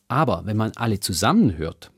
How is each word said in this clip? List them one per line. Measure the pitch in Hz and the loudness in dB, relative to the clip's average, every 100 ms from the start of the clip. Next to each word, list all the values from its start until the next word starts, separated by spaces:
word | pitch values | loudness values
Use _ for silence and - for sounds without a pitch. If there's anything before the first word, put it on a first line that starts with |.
| - | -4
Aber | 135 123 87 92 | 0 0 0 -2
wenn | 107 | -2
man | 110 - | -2 -2
alle | 117 101 | -2 -2
zusammen | - 85 110 208 151 78 | -2 0 2 4 4 2
hört, | 80 - - | -6 -8 -18